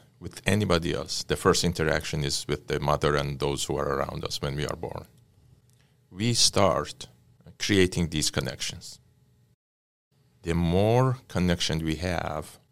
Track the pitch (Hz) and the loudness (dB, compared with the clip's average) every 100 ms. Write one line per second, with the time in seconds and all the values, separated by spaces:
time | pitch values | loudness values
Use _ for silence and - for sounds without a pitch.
0 | _ - 87 - - 104 101 85 82 - | _ -16 -16 -6 0 2 2 2 0 -4
1 | 76 - - 85 98 90 90 - 78 76 | -6 -6 -4 0 2 4 2 0 0 0
2 | - 80 71 69 - 73 - 73 73 71 | -2 -2 -2 -2 -4 -6 -4 -2 0 2
3 | 78 73 71 67 71 69 - 71 71 69 | 2 0 -2 -2 -2 -2 -2 -2 -2 -2
4 | 69 71 - - 73 69 73 - - - | -4 -6 -6 -6 -4 -4 -4 -6 -8 -10
5 | - _ _ _ _ _ _ _ _ _ | -14 _ _ _ _ _ _ _ _ _
6 | _ 92 107 117 - 98 98 71 73 - | _ -4 0 4 4 6 4 4 -2 -10
7 | - _ _ _ - - - 101 90 85 | -18 _ _ _ -20 -6 2 4 4 4
8 | 82 78 71 - 64 65 - - - - | -2 0 -2 -2 -4 -4 -8 -10 -14 -20
9 | _ _ _ _ _ _ _ _ _ _ | _ _ _ _ _ _ _ _ _ _
10 | _ _ _ _ 87 85 85 90 107 120 | _ _ _ _ -2 0 2 4 4 4
11 | 131 127 - - 90 85 - 80 80 76 | 2 0 -4 0 2 2 0 -2 -2 -2
12 | 90 82 78 76 - - _ | -2 -4 -4 -6 -10 -14 _